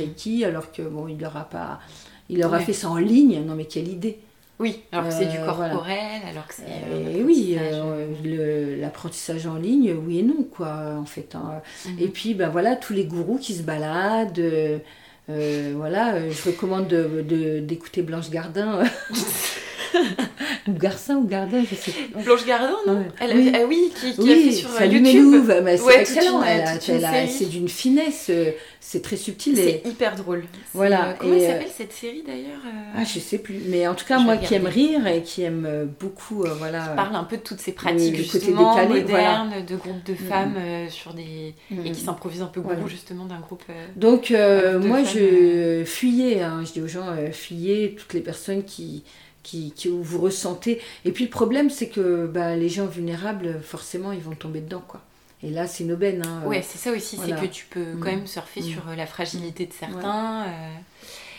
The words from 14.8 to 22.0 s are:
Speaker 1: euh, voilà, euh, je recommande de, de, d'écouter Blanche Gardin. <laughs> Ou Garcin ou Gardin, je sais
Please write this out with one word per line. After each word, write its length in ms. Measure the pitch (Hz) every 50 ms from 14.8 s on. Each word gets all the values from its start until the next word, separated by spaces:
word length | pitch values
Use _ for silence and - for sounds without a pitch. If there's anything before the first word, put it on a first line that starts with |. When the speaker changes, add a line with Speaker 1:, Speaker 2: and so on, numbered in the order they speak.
| 151 - - - - - - _ _ -
Speaker 1:
euh, 460 | 151 151 151 147 147 147 147 143 143
voilà, 380 | 147 151 156 175 196 233 240 214
euh, 160 | 170 165 160
je 180 | 156 147 - 185
recommande 380 | 175 - - 185 190 190 190 170
de, 340 | 175 165 160 156 156 160 156 151
de, 300 | 170 160 160 156 156 151
d'écouter 400 | 147 147 165 165 - - - 190
Blanche 300 | 175 160 165 165 165 160
Gardin. 520 | 160 165 160 185 160 190 208 220 214 180 202 240 - - - -
<laughs> 100 | 220 240 - - - - - - - - - - - - - - - 349 339 220 185 - 262 - - - 277 302 277 - - -
Ou 40 | 196
Garcin 440 | 160 160 190 190 - - - 285 277
ou 60 | 254
Gardin, 380 | 190 196 196 190 180 202 247 247 -
je 60 | 190
sais 160 | - - - 349 311